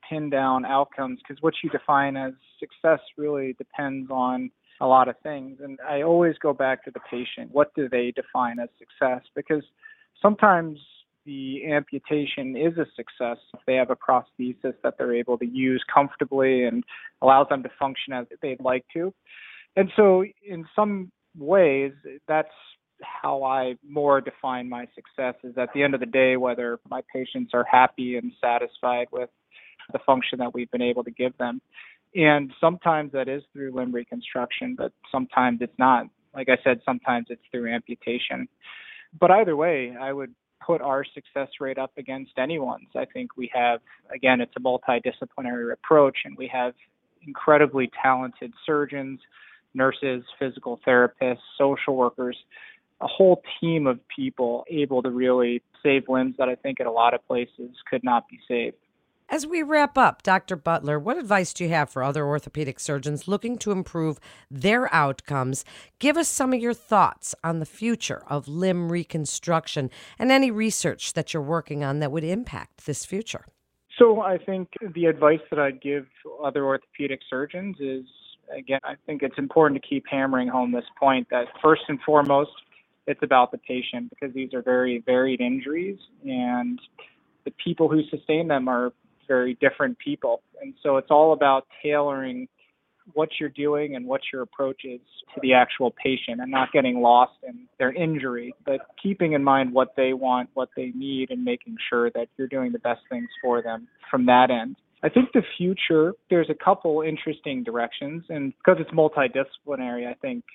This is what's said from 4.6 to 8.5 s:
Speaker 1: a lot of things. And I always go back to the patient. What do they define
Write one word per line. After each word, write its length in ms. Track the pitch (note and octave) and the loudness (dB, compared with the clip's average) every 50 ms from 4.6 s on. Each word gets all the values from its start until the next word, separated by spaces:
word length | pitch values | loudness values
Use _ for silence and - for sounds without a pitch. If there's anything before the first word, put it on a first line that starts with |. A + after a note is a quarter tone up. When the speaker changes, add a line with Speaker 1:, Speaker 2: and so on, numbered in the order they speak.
| _ _ _ - | _ _ _ -2
Speaker 1:
a 60 | - | 2
lot 220 | C3 C3 C3 B2+ B2 | 6 8 8 6 6
of 100 | A#2+ _ | 2 _
things. 380 | - D#3 D3+ C#3 C3 C3+ C3+ C3 | -8 -10 -10 -10 -10 -14 -16 -16
And 200 | C#3+ C#3 C3+ C3 | -16 -16 -16 -12
I 220 | B2+ D3 D3+ C#3+ D3 | -8 -6 -4 -2 2
always 340 | E3 E3+ E3+ F3 E3 D3+ - | 4 4 6 4 4 2 0
go 160 | - D3+ C#3 | -2 -2 0
back 300 | C3 C3+ C3 C3 B2+ - | 0 0 -2 -2 -4 -6
to 80 | C#3 | -12
the 80 | B2 - | -16 -16
patient. 520 | - - - B2 B2 - - - A#2+ A#2 | -14 -10 -10 -8 -8 -10 -12 -14 -12 -4
What 220 | A#2 C#3 D3 D3 - | 2 2 2 2 2
do 160 | - C#3+ B2 | -4 -4 0
they 220 | B2 B2 A#2+ B2 | 0 0 -2 -2
define 480 | A#2+ - B2+ - - B2+ B2+ A#2+ | -4 -6 -8 -4 -2 -2 -2 -2